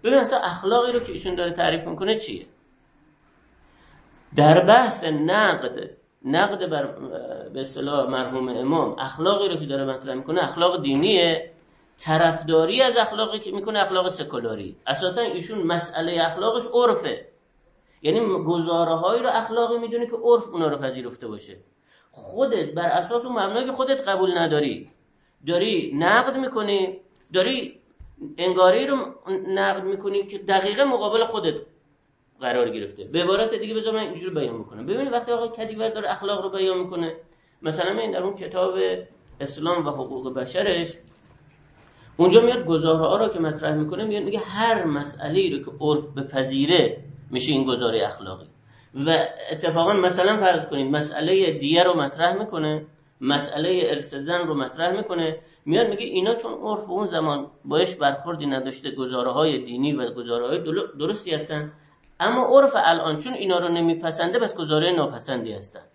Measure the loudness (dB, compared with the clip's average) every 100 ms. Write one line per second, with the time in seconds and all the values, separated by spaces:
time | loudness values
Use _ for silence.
0 | 6 4 4 0 -2 -2 2 4 4 0
1 | -2 -8 -6 -2 -2 0 0 0 -4 -4
2 | -2 -2 -2 -12 -14 _ _ _ _ _
3 | _ _ _ _ _ _ _ _ _ -20
4 | _ _ _ 6 8 8 10 8 8 0
5 | -2 0 2 4 4 2 -4 -8 -12 -16
6 | _ _ -2 2 2 0 -2 -2 -4 -8
7 | -10 -10 -10 -10 -10 -10 -10 -6 -2 0
8 | 0 -2 -2 -4 -4 -2 0 2 0 -2
9 | -8 -2 2 2 0 -2 -4 -4 -4 -6
10 | -6 -8 -2 0 0 2 2 2 0 2
11 | 4 4 4 2 -4 -18 _ _ _ _
12 | -2 2 2 2 2 4 4 4 4 4
13 | 2 0 -4 -4 -6 -6 -2 0 2 2
14 | 0 -2 -8 -6 -6 -6 -10 -12 -4 -2
15 | -2 -2 -2 -4 -6 -4 -2 -2 -4 -6
16 | -4 0 0 0 -2 -2 0 2 4 2
17 | -2 -8 -12 _ _ _ _ _ _ _
18 | 0 2 0 -2 0 -2 0 0 2 0
19 | 0 0 0 -2 -2 -2 0 -2 -2 -4
20 | -4 -2 4 4 4 -2 -2 0 -4 -6
21 | -10 -12 -12 -12 -14 -20 _ _ _ _
22 | _ -20 -14 -2 0 0 -2 -2 0 0
23 | 0 -4 -2 -2 0 -2 -4 -4 0 0
24 | 0 2 2 2 2 2 0 -4 -12 _
25 | _ _ _ _ -2 0 2 0 -2 0
26 | 4 4 4 -2 -4 -4 0 0 0 -6
27 | _ _ _ 0 0 0 -6 -14 _ _
28 | -20 -16 -16 -4 0 6 6 6 2 -2
29 | -4 -10 -6 -6 -2 0 0 0 -4 -4
30 | -4 -4 -4 -8 0 2 2 2 2 2
31 | 0 2 0 0 -2 -4 -10 _ _ _
32 | _ _ _ _ -2 0 0 -2 -10 -12
33 | -4 -2 2 2 0 -2 -4 -4 -2 -4
34 | -4 -8 -6 -4 -4 -6 -12 -12 -4 -2
35 | -2 -2 -2 -2 -4 -6 -10 -4 -4 -4
36 | -4 -4 -2 -2 -4 -2 0 0 -4 -4
37 | -6 -6 -18 _ _ _ -6 -2 -2 0
38 | -2 -2 -4 -6 -8 -2 0 2 0 -2
39 | -8 _ _ -12 -10 -4 -2 0 -2 -4
40 | -8 -8 -6 -6 -4 -2 0 0 -2 -10
41 | -20 -20 _ -20 _ _ _ _ -20 _
42 | -20 4 8 8 6 2 0 2 4 4
43 | 4 2 2 0 -2 -2 -2 0 -2 -4
44 | -4 -2 -2 -4 -6 -2 2 2 0 -2
45 | -4 -8 -2 0 2 -2 -8 -4 0 0
46 | -2 -8 -4 -2 0 0 4 6 4 2
47 | -12 -20 -8 -4 0 0 2 0 0 0
48 | -2 -6 -12 -12 -16 _ _ -20 _ -4
49 | 2 2 2 -6 -10 -4 -2 0 2 4
50 | 2 2 2 4 4 2 0 -4 0 0
51 | -2 -4 2 2 2 0 2 4 4 4
52 | -2 0 0 0 -4 -4 -2 -4 -8 _
53 | _ _ -2 -2 -2 -4 0 0 0 -2
54 | -6 -10 -2 -2 0 -2 -4 -2 -2 -2
55 | -4 -2 -2 -4 -14 _ 0 2 2 0
56 | -2 0 0 0 -2 -8 -6 -6 -4 -4
57 | -2 -2 -2 -2 -6 _ -2 0 0 2
58 | 0 0 -6 -4 -2 -4 -4 -8 -10 -6
59 | -4 -2 -2 2 2 2 -4 -2 -2 0
60 | -4 -6 -4 -2 0 -2 -2 -4 -4 -4
61 | -4 -4 -4 -6 -4 -6 -8 -12 _ _
62 | _ _ 0 2 6 8 8 6 4 4
63 | 2 -4 -4 -4 0 0 2 2 2 0
64 | -2 -2 0 0 0 -4 0 2 4 2
65 | 0 -4 -6 -6 -6 -10 -12 -20 -20